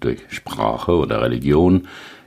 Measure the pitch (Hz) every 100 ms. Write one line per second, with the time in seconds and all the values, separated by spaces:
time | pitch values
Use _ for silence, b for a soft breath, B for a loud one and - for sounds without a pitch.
0 | 58 60 - - - - 53 58 - 87
1 | 71 55 60 60 67 73 90 92 B B
2 | B B